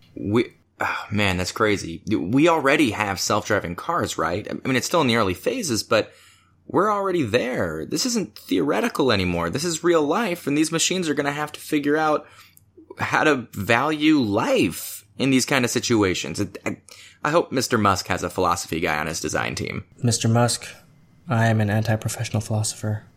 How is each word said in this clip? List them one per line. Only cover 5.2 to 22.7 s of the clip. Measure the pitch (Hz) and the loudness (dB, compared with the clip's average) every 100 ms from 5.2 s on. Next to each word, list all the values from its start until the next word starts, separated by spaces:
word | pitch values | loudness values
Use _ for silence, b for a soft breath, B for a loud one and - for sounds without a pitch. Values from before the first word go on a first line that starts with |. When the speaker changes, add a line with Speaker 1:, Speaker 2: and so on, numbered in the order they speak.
| 98 | 2
Speaker 1:
phases, | 90 - 262 180 110 | 0 -2 -2 -2 -2
but | - 110 - b b b b b - | 2 0 0 b b b b b -4
we're | 151 208 | 0 2
already | 202 196 175 | 0 0 0
there. | 120 101 233 233 90 160 - | 0 0 0 -2 -2 -4 -4
This | 160 254 | -2 -2
isn't | 233 170 - | -2 -4 -8
theoretical | - - 139 190 233 - 135 | -2 0 2 0 0 0 2
anymore. | 104 90 85 85 | 2 2 0 -2
This | 127 | -2
is | 175 160 | -4 -2
real | 170 170 | 2 2
life, | 143 180 226 175 - | 2 0 -2 -4 -2
and | 143 | 0
these | 156 | 0
machines | 165 - 185 165 | 0 0 0 -2
are | |
gonna | 143 143 | -2 -2
have | 147 151 | -4 -8
to | - | -10
figure | - 156 143 151 | -4 -2 2 2
out | 156 147 B B B B _ - - - | 2 0 B B B B _ -20 -20 -8
how | - 143 | -2 2
to | 151 139 113 | 4 2 -2
value | 110 95 117 143 156 151 156 | -6 2 2 2 2 4 4
life | 110 101 190 254 110 78 - - - - | 2 0 2 2 0 -2 -10 -14 -16 -4
in | 131 | 2
these | 131 - | 2 2
kind | 139 | 0
of | 123 | 0
situations. | 127 - 113 98 85 69 85 | -2 0 2 2 0 -4 -4
It, | 95 - - | -6 -6 -8
I, | - - B B B | -8 -12 B B B
I | 151 | 0
hope | 165 - | 2 2
Mister | 131 120 117 | -2 0 2
Musk | 104 92 - | 4 2 0
has | 90 | -4
a | 90 | -2
philosophy | - 90 85 - 82 | 0 0 0 -2 -2
guy | 85 76 | 0 0
on | 78 | -2
his | 80 | -4
design | 76 71 58 69 | -4 -2 -2 -4
team. | - - - - | -6 -6 -10 -2
Speaker 2:
Mister | 120 113 113 | 0 2 2
Musk, | 117 120 - - - - _ _ _ - | 4 2 0 -8 -18 -20 _ _ _ -4
I | 117 113 | 2 2
am | 113 | 2
an | 104 | 2
anti-professional | 110 110 110 110 - 113 110 | 0 0 -2 -2 -6 -4 -4
philosopher. | - 107 107 | -2 -2 -2